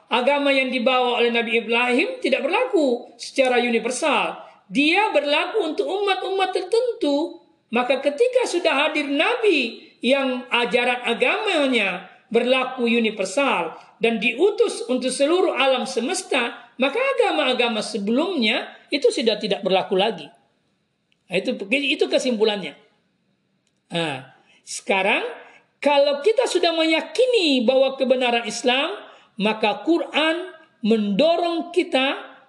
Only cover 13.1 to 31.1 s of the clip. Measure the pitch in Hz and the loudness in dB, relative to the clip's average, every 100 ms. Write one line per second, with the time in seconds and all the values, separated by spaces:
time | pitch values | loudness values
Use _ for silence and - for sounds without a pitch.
13.1 | 208 185 285 269 190 160 - - - 226 | -2 -4 0 0 0 -4 -10 -20 -2 -2
14.1 | 226 233 226 403 415 415 - - 254 254 | 0 -2 2 2 2 0 -2 -4 -2 -2
15.1 | 269 285 359 339 247 269 247 220 226 254 | 0 2 2 2 2 2 0 -2 -4 -4
16.1 | 381 - 277 233 - - - 277 453 539 | -4 -2 -2 -2 -8 -12 -4 -2 0 0
17.1 | 523 403 311 262 233 240 214 - 220 196 | 0 0 0 0 0 0 -2 -4 -4 0
18.1 | 247 370 330 214 285 - - - 285 - | 0 0 0 0 0 -4 -16 -6 -2 -2
19.1 | - 220 208 202 190 185 185 - 190 220 | 0 0 0 -2 -2 0 0 2 0 0
20.1 | 175 147 - _ _ _ _ _ _ _ | -2 -12 -20 _ _ _ _ _ _ _
21.1 | _ - 180 240 208 196 277 277 302 285 | _ -6 -4 -2 -4 -2 -2 0 -2 0
22.1 | 302 254 220 220 202 151 - _ _ _ | 0 0 0 0 -2 -8 -14 _ _ _
23.1 | _ _ _ _ _ _ _ - 170 160 | _ _ _ _ _ _ _ -8 -6 -4
24.1 | 135 131 - _ _ - - - 196 196 | -6 -12 -20 _ _ -16 -8 -2 0 0
25.1 | 294 480 - - - _ _ 277 285 285 | 0 -4 -12 -20 -20 _ _ 2 4 4
26.1 | 277 415 453 453 359 339 330 320 320 320 | 2 2 2 2 2 0 2 2 0 0
27.1 | - 508 466 320 254 226 262 269 269 247 | 0 2 4 4 2 4 4 2 2 0
28.1 | 262 240 233 214 214 247 254 330 415 - | 2 2 0 -2 -4 0 0 -2 -6 -14
29.1 | - _ - 208 214 214 202 311 330 - | -20 _ -4 -2 0 -2 0 0 0 0
30.1 | 262 311 339 370 - _ _ 208 226 208 | 0 0 -2 -6 -16 _ _ 0 2 2